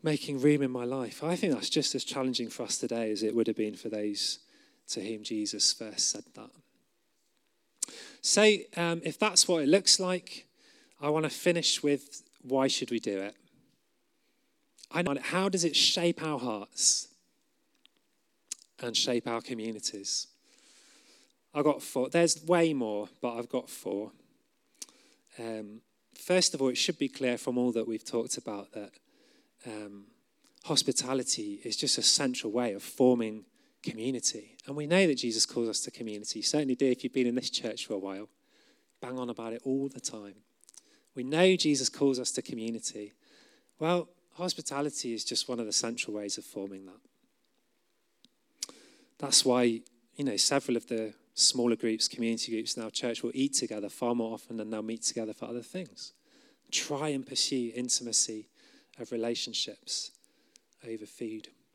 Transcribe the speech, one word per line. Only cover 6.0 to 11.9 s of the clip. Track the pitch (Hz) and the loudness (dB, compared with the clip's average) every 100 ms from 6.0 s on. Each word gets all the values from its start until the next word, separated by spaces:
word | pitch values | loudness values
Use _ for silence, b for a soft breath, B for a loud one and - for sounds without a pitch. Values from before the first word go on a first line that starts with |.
| - | 0
said | 104 - - | -2 -8 -18
that. | 110 - _ _ _ _ _ _ _ _ _ _ _ _ - B B B | -20 -20 _ _ _ _ _ _ _ _ _ _ _ _ -10 B B B
So, | - - 214 202 - - | 2 8 8 6 0 -2
um, | 170 165 | 0 0
if | - - | -2 0
that's | 214 - - | 4 6 6
what | 170 | 6
it | 139 | 6
looks | 190 190 - | 6 8 4
like, | 185 180 - - - b b b b b | 4 0 -4 -18 -18 b b b b b
I | 147 | 0
want | 156 156 | 2 2
to | |
finish | - 180 170 165 - | 2 2 4 2 2
with, | 147 | 2